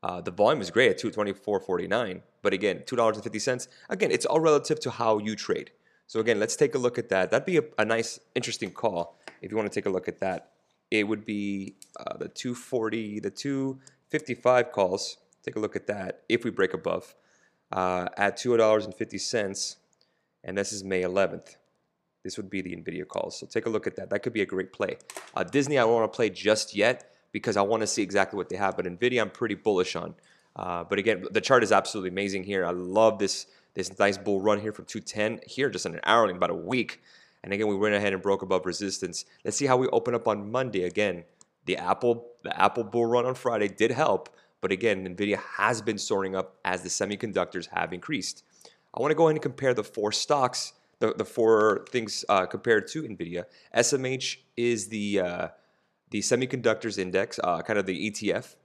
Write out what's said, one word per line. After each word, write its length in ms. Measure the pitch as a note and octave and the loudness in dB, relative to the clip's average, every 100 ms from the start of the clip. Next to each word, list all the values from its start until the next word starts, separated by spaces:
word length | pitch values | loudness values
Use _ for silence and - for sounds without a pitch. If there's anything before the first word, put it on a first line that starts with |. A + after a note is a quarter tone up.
Uh, 200 | - F2+ | -6 -6
the 80 | F2 | -8
volume 320 | F2+ G#2 D3+ | 2 4 4
is 80 | F2+ | 0
great 220 | G#2+ B2+ | 4 4
at 40 | F#2 | 4
two 140 | A2 | -4
twenty-four 500 | G#2 G#2 F#2+ - G2+ | -4 -4 -4 -2 -2
forty-nine, 640 | - F2+ F2+ G#2+ A2 F2+ - _ | 0 -4 0 0 -2 -8 -14 _
but 140 | G#2 | -2
again, 300 | G2 G2+ F2+ - | 2 0 -2 -4
two 100 | A#2+ | 0
dollars 220 | A2+ G#2+ | 2 0
and 60 | |
fifty 140 | A2 G#2+ | -6 -4
cents. 300 | A#2+ B2+ - - - | -4 -4 -6 -18 -10
Again, 200 | F#3+ F#3+ | -2 0
it's 140 | - | 0
all 160 | - D#3+ | 2 2
relative 400 | D#3+ D3 C#3+ D3+ | 4 4 2 -4
to 100 | C3 | -4
how 260 | - A#2 G#2+ | -2 2 2
you 180 | G#2 G#2 | 0 -6
trade. 360 | - D#2 - _ _ _ _ | -4 -4 -4 _ _ _ _
So 140 | A2+ | -2
again, 200 | A2 G#2+ | 2 2
let's 160 | A2 - | 0 2
take 180 | C#3+ | 2
a 40 | C#3 | 2
look 180 | B2 A#2+ | 0 -2
at 140 | - | 0
that. 200 | F#2+ F2+ | 2 4
That'd 140 | A2 | 2
be 140 | C#3 E3+ | 2 0
a, 60 | - - | 0 -2
a 80 | |
nice, 340 | G#2+ A2+ A#2 - _ | 0 2 -2 -8 _
interesting 360 | B2+ B2 - G2+ | -6 -4 -6 -8
call 480 | - A2+ F2 E2+ - - - | -4 -2 -2 -6 -10 -20 -16
if 80 | F#2+ | -6
you 80 | G#2+ | -4
wanna 100 | G#2 | -2
take 160 | G#2 | -2
a 60 | G2+ | -2
look 180 | F#2 F#2+ | -2 -4
at 120 | - | -4
that. 320 | F#2+ F2+ - _ _ _ _ | -4 -4 -10 _ _ _ _
It 160 | A2 G#2 | 0 0
would 200 | G#2+ G#2+ | -2 -4
be, 480 | G#2 G2+ G2 G2 - - - | -4 -4 -4 -8 -14 -20 -14
uh, 160 | - - | -12 -10
the 120 | - | -12
two 260 | - B2 | -8 -8
forty, 680 | A#2+ - B2+ A2 A2+ G#2+ G#2 | -8 -4 -4 -2 -4 -6 -6
the 100 | G2+ | -8
two 480 | - C#3 C#3 C3+ C3+ - _ _ | -8 -4 -2 -4 -6 -16 _ _
fifty-five 600 | D#3 - A#2+ B2 B2+ A#2 | -6 -6 0 4 4 4
calls. 440 | - F#2+ F#2+ - - _ _ | 2 2 0 -6 -12 _ _
Take 140 | - A2 | -8 -4
a 20 | |
look 160 | G#2 | -4
at 120 | G2 - | -4 -6
that 340 | G#2 F#2 - _ | -6 -6 -12 _
if 160 | A#2 | 0
we 60 | A#2 | 0
break 240 | F2+ F#2+ | 0 0
above, 400 | - - F2 - _ _ _ _ _ _ | 0 -2 -4 -6 _ _ _ _ _ _
uh, 380 | F#2+ F#2 F2+ F2+ - | -2 0 0 -2 0
at 180 | G2+ - | 0 0
two 180 | B2 A#2 | 2 4
dollars 260 | A2 A2 | 6 4
and 100 | G2+ | 0
fifty 220 | - A2 G2 | -8 -8 -6
cents, 600 | - A#2+ G2+ G2 - - _ _ _ _ _ _ | -4 -2 -2 -4 -8 -10 _ _ _ _ _ _
and 140 | - F#2+ | -8 -4
this 120 | G2 | -4
is 140 | G#2+ | -6
May 160 | F#2+ F#2 | -4 -2
eleventh. 560 | F2+ F#2 F#2 - - - _ _ _ _ _ _ | 0 2 0 -2 -16 -20 _ _ _ _ _ _
This 140 | F#2+ G#2 | -12 -10
would 140 | G2 | -6
be 100 | G2 | -6
the 160 | F#2 F2+ | -6 -8
Nvidia 320 | E2+ E2 D#2 | -8 -10 -8
calls. 320 | - - - | -6 -6 -8
So 60 | - | -6
take 180 | A2+ | -4
a 60 | A#2 | -2
look 160 | G#2+ - | -2 -4
at 100 | - | -8
that. 140 | F#2 | -4
That 80 | G2+ | -4
could 160 | B2 | -2
be 80 | A2 | -2
a 40 | F#2+ | -2
great 240 | F#2+ F#2+ | -2 -6
play. 280 | - G2 - - - - | -4 -4 -4 -12 -16 -10
Uh, 100 | - | -6
Disney, 340 | F2+ B2+ C#3 C#3+ | 0 0 2 4
I 40 | |
don't 120 | A2+ | 4
wanna 140 | A#2 A2 | 4 2
play 200 | - A2 | 2 -2
just 480 | F#2 G2+ G#2+ - G2+ | 2 2 2 2 2
yet 340 | A2 B2+ - _ _ | 2 2 -8 _ _
because 240 | G#2 A#2+ G2+ | -6 -2 0
I 60 | |
wanna 240 | G2 A2 G#2 | 2 2 0
see 160 | - | 0
exactly 340 | F#2+ G2 F#2+ G2+ | 0 2 2 -2
what 140 | F2+ | -6
they 60 | F#2 | -2
have. 200 | G2 F#2+ | -2 -2
But 80 | |
Nvidia, 380 | F2+ F2 B2 B2 | -6 0 0 2
I'm 80 | G#2 | -2
pretty 240 | - A#2 | -2 -4
bullish 420 | G2 A2 F#2+ F2+ E2+ | 0 2 2 2 -2
on. 180 | E2+ E2+ _ _ _ | -8 -12 _ _ _
Uh, 300 | - F2+ F2 | -10 -6 -6
but 140 | E2+ G2 | -2 0
again, 260 | G2+ G2 F#2 | 2 0 0
the 100 | G#2 | -2
chart 220 | - C3 | 4 4
is 100 | G#2+ | 6
absolutely 380 | G2+ - G#2+ F#2 | 4 2 -6 -4
amazing 340 | F#2 G2+ F#2+ | -4 -4 -4
here. 220 | F#2 G2 F2 | -4 -2 0
I 40 | |
love 460 | F2+ F2+ G2 A2 G#2 | -2 0 6 6 6
this, 280 | G2+ - - _ _ | -2 -2 -10 _ _
this 260 | - F#2 G2 | -8 -8 2
nice 200 | G#2 F#2+ | 2 2
bull 240 | G2 G2 | 0 2
run 180 | G2+ G2+ | 2 0
here 120 | G#2+ | -2
from 120 | G#2 | -10
two 160 | F2+ A2 | -12 -12
ten 400 | - G#2 G#2+ A#2 - | -8 -2 -2 -4 -10
here, 240 | - C3+ | -2 -2
just 160 | F#2 F2+ | -2 -6
in 80 | |
an 60 | E2 | 2
hour, 240 | - A#2 G#2+ | 8 8 8
in 80 | F2+ | 4
about 140 | F2 | 0
a 40 | |
week. 460 | F2 E2+ B2+ G#2 - _ - _ _ | 0 0 0 0 -6 _ -20 _ _
And 80 | - | -4
again, 140 | G2+ G#2+ | 0 2
we 80 | |
went 200 | G2 G#2+ | 2 4
ahead 180 | G#2 G2+ | 4 2
and 100 | F#2+ | 0
broke 200 | G2 G2 | 2 0
above 240 | F#2+ F#2 F2+ | 2 0 0
resistance. 580 | E2+ G2+ - F2+ E2+ - _ | -4 -4 -4 -6 -8 -12 _
Let's 120 | - - | -6 -2
see 100 | C#3 | 2
how 100 | B2+ | 4
we 120 | C3 | 4
open 260 | A#2 A#2+ | 2 2
up 140 | A#2+ A2+ | -2 0
on 240 | G#2 G2+ | -2 -2
Monday. 320 | B2 C3 G2 | -4 -2 -2
Again, 400 | F2+ F2+ G#2 F2 E2+ _ _ _ | -2 0 0 -2 -12 _ _ _
the 120 | - F#2 | -4 -4
Apple, 520 | F2+ - B2 A#2 - - | 0 0 2 0 -4 -16
the 120 | - D#2+ | -10 2
Apple 240 | G2 B2 | 2 2
bull 200 | G#2+ A#2 A#2 | -2 0 2
run 200 | A#2+ B2 | 2 0
on 80 | |
Friday 320 | C3 B2+ A#2 G#2 | -2 -2 0 -2
did 240 | F#2 A2+ | 2 0
help. 380 | B2 D3+ F#2+ - _ _ _ | 2 2 2 -2 _ _ _
But 100 | F#2 | -4
again, 460 | F#2+ A2+ G2 F#2 F2+ | 0 0 0 -4 -4
Nvidia 220 | G#2 F#2+ - - | -2 -2 -4 0
has 260 | G#2+ A#2 | 2 2
been 160 | G#2+ G#2+ | -2 -4
soaring 380 | - G2+ F#2+ F#2+ | -2 -2 0 -4
up 200 | - _ | -6 _
as 180 | - F#2 | -4 -4
the 60 | F2+ | -4
semiconductors 800 | - G2+ G#2 A2+ F#2+ F2 F2+ E2+ | -4 -2 -4 -2 -2 -2 -4 -4
have 200 | F2 E2+ | -4 -2
increased. 520 | F2 - C#3 F#2 - _ _ - _ _ | -6 -6 -6 -6 -12 _ _ -20 _ _
I 60 | - | -4
wanna 160 | C3+ D#3 | 0 4
go 80 | |
ahead 100 | E3 | 4
and 80 | D#3 | 4
compare 320 | D3 B2+ C3 | -4 -2 0
the 80 | A#2 | 0
four 300 | G#2 - G#2 | -2 -2 -2
stocks, 600 | G2+ - D3 B2 - - _ _ _ | -2 0 2 2 0 -8 _ _ _
the, 140 | A2 | 0
the 100 | - | 0
four 600 | G#2 - A2+ A2 G#2+ G2+ - | -4 2 6 8 6 4 0
things, 340 | B2+ A2 - - | -4 -4 -6 2
uh, 180 | G2 F#2 | 2 2
compared 400 | G#2 A#2+ A2 - | -2 4 4 2
to 140 | D#3+ | -10
Nvidia. 440 | C#3 G#2 E2+ F2 F2+ - _ | -10 -10 -8 -8 -10 -16 _
S 200 | - A#2 | 2 2
M 140 | C#3 B2+ | 2 0
H 380 | C3 C3 - _ - | -4 -6 -8 _ -2
is 320 | A#2+ A#2 G#2 | 0 0 -4
the, 320 | G#2+ G#2 G2 | -4 0 0
uh, 280 | F2+ F2 E2+ - _ _ _ _ _ | 0 -2 -6 -8 _ _ _ _ _
the 100 | G#2+ | -4
semiconductors 760 | - B2 C3 C3+ A2+ A2 A2+ G2+ | 0 0 0 0 0 0 -4 -4
index, 440 | F#2 F#2 G#2 - | 0 0 -2 -2
uh, 180 | - E2 | 0 0
kind 140 | E2 G#2+ | 0 -2
of 100 | F#2+ | 0
the 200 | F2+ G#2 | -2 -4
E 40 | |
T 200 | G#2 G#2 | -4 -2
F 220 | F2+ - _ | -2 -4 _